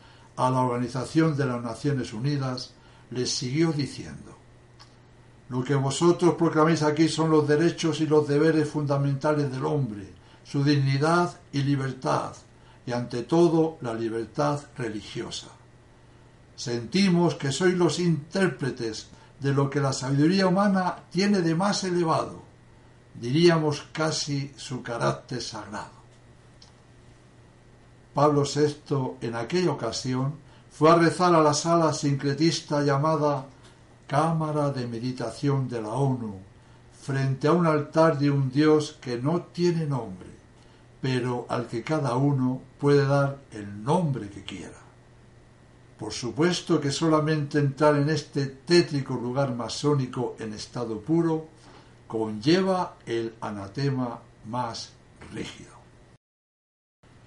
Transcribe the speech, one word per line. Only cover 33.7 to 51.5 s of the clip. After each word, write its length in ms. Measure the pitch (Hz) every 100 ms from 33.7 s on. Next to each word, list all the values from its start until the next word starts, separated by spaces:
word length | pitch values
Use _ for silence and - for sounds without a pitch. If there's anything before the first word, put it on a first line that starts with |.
| - - - -
Cámara 640 | 143 160 160 156 151 143
de 160 | 127 120
Meditación 800 | 113 127 123 127 - 143 135 123
de 140 | 117
la 80 | 107
onu, 500 | 123 139 120 110 95 - - - - - -
frente 460 | - 135 135 135 147
a 40 |
un 140 | 175 165
altar 520 | 151 143 160 160 139
de 120 | 143
un 200 | 143 131
Dios 460 | 135 156 151 147 -
que 180 | 131 120
no 240 | 139 175
tiene 440 | - - 175 165 151
nombre, 420 | 131 104 90 87 - - - - - - -
pero 460 | 135 127 123 123 -
al 200 | 120 117
que 160 | 117
cada 320 | 113 156 135 123
uno 440 | 143 135 127 127 - -
puede 260 | 143 143 139
dar 320 | 143 139 - -
el 320 | 107 101 101
nombre 440 | 117 180 156 110 101
que 120 | 95
quiera. 360 | - 95 78 - - - _ - - - - _ - - - -
Por 160 | 107
supuesto 680 | - 120 110 175 170 - 160
que 100 | 139
solamente 680 | - 165 156 151 156 143 151
entrar 380 | 143 - 151 143
en 140 | 143
este 360 | 151 - 143 127
tétrico 680 | - - 175 170 143 131
lugar 400 | 123 120 127 135
masónico 800 | 120 113 - 147 143 127 131 113 -
en 120 | 113
estado 480 | 104 - 127 113 107
puro 460 | - 165 165 160 156